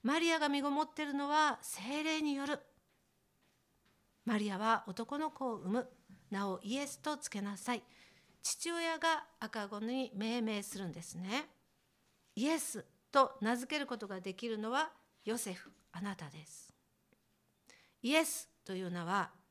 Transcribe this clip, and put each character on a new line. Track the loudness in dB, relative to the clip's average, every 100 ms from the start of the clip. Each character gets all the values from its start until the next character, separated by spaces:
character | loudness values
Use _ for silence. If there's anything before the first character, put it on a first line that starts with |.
マ | 2 4
リ | 4
ア | 6
が | 4
身 | 4
ご | 2
も | 2
っ | 0
て | -2
い | -2
る |
の | 0 4
は | 6 6 2
聖 | -6 -8 -4 0
霊 | 2 2
に | 2
よ | 0 0
る。 | -2 -6 _ _ _ _ _ _ _ _ _ _ _ _ _ _ _
マ | 0 2
リ | 2
ア | 2
は | 4 2 0
男 | -6 -4 -2
の | -2
子 | -2 -4
を | -2
産 | 0
む。 | 0 0 -12 _ -20 -6
名 | -2 -2
を | -2
イ | -2 -4
エ | -4
ス | -4
と | -4 -4
つ | -4
け | -4
な | -4 -4
さ | -4
い。」 | -4 -6 -20 -20 -20 _ _
父 | -4 -2 -2
親 | 0 0 2
が | 2 2 -2 _
赤 | -6 -4 -4
子 | -4
に | -2 0 -2
命 | -2 0 0
名 | 0 0
す | -4 -4
る | -4
ん |
で | -6
す | -8 -8
ね。 | -2 -2 -4 _ _ _ _ _ _ _ _ -2
「イ | 2
エ | 2
ス | 0 -6 -10 _ _
と | 6 6 4
名 | 0 0
付 | 0
け | -2
る | -2
こ | -6
と | -6
が | -6
で | -6
き | -6 -4
る | -4
の | 0
は | 0 0 -4 _ _
ヨ | -4 -2
セ | -4
フ、 | -8 -12 -20 _
あ | -6
な | -6
た | -6 -10
で | -12 -16
す。」 | -18 -20 _ _ _ _ _ _ _ _ _ -20 -20 -20 _
イ | 4
エ | 6
ス | 6 -2 -8 _
と | -6 -4
い |
う | -2
名 | -2
は | 0 0 0 -8 _